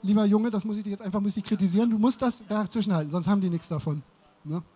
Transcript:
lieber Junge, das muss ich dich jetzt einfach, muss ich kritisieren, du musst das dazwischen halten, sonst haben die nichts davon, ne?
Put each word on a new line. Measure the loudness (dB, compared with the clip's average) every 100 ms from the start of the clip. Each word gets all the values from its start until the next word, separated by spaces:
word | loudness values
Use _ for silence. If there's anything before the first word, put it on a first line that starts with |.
lieber | 2 4
Junge, | 6 4 2
das | -2
muss | -4 -6
ich |
dich | -6
jetzt | -8
einfach, | -4 -2
muss | -2 -4
ich |
kritisieren, | -4 0 2 2 2
du | 4
musst | 2 2
das | -2 -2 -4
dazwischen | -4 -2 -2 0
halten, | 0 0
sonst | -2 0
haben | 2
die | 2
nichts | -2 -4
davon, | -6 -4 -6 -8 _ _ _
ne? | -8 -8 -8